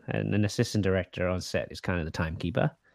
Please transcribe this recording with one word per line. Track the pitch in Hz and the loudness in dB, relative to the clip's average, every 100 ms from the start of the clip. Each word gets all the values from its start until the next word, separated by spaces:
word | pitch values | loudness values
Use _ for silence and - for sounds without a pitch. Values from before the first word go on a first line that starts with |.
| - | -4
and | - 104 | -2 2
an | 101 104 | 2 2
assistant | - 117 110 | 2 0 2
director | 95 95 90 - 90 | 2 2 0 -2 -2
on | 92 | -2
set | - 87 - | -2 -4 -4
is | - | -6
kind | - 87 | -2 -2
of | 80 | -2
the | |
timekeeper. | - 82 80 85 - 156 - _ | -2 -4 -2 -2 2 0 -2 _